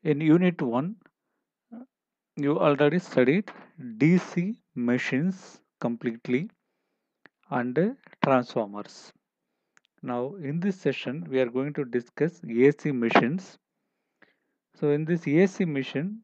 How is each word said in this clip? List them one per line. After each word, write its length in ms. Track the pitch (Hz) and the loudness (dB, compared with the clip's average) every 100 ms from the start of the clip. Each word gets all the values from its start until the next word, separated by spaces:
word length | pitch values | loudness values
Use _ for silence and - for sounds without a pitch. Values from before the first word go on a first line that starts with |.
In 180 | 165 143 | 0 0
unit 400 | 156 165 180 170 | 4 6 4 0
one, 360 | 139 117 160 226 _ _ _ _ _ _ _ 233 254 _ _ _ _ - | -2 -2 -4 -8 _ _ _ _ _ _ _ -20 -20 _ _ _ _ -6
you 220 | 143 151 | -2 2
already 400 | 160 143 147 175 | 2 4 2 2
studied 520 | - - 127 170 - - - - 127 110 | -2 2 4 2 0 -14 -20 -16 -14 2
D 220 | 147 180 | 4 4
C 340 | - - 180 233 _ - | 2 -4 -4 -6 _ -4
machines 840 | 120 123 - 131 175 185 - - _ _ | 0 0 0 -2 -2 -4 -12 -20 _ _
completely 720 | 120 117 120 117 - 127 196 _ _ _ _ _ _ _ _ _ _ | -6 -4 -6 -6 -4 -4 -4 _ _ _ _ _ _ _ _ _ _
and 480 | 139 123 127 196 277 - - | -4 -2 0 -2 -4 -18 -4
transformers. 880 | - 131 120 - 104 104 104 - - _ _ _ _ _ _ _ _ _ | 2 2 2 -4 -6 -8 -14 -18 -20 _ _ _ _ _ _ _ _ _
Now 320 | 135 120 127 196 | -8 -6 -6 -8
in 240 | 143 160 | -6 -2
this 200 | 196 190 | -2 -2
session, 460 | 147 131 - 139 175 | -2 -2 -6 -8 -4
we 120 | 131 | 0
are 100 | 123 | 0
going 240 | 123 143 | -2 -4
to 120 | 147 131 | -4 -4
discuss 540 | 120 117 - 156 - 110 | -4 -6 -4 -4 -4 -6
A 240 | 113 135 147 | 4 4 4
C 120 | 160 | -4
machines. 680 | 131 117 - 117 180 - - _ _ _ _ _ _ _ _ _ _ _ _ | -2 2 2 2 -4 -10 -20 _ _ _ _ _ _ _ _ _ _ _ _
So 120 | 147 | 0
in 140 | 147 156 | 0 0
this 220 | 175 143 | -2 2
A 200 | 151 190 | 2 2
C 180 | - 180 | 2 -2
machine 560 | 139 131 139 175 214 | -2 -4 -4 -6 -8